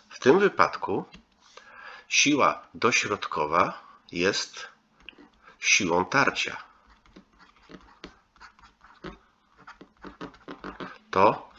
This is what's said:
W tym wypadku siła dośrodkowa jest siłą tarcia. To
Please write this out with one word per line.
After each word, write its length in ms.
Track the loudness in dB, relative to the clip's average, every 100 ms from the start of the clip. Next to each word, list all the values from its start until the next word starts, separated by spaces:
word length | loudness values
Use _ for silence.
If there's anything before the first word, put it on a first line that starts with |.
| _
W 100 | 0
tym 200 | 4 6
wypadku 680 | 4 2 0 0 -6 -6 -8 -18 _ _ _ -20 -20 -20 -20 -20 -2
siła 600 | 2 2 4 2 0 -10
dośrodkowa 1160 | -2 0 0 -2 -4 -4 -4 0 2 0 -4 -18 -20 _
jest 560 | 0 0 0 -6 -12 -18 _ _ _ -20 -20 -20 _ -20 _
siłą 460 | 0 2 2 0 2
tarcia. 580 | 0 0 -2 -8 -10 -16 _ _ _ _ -20 _ _ -20 _ _ -20 _ _ -20 _ _ _ -20 _ -20 _ -20 _ -18 -18 _ _ _ _ -20 -20 -20 _ -20 -16 -18 -18 -18 -16 -16 -14 -16 -16 _
To 380 | 4 4 4 -8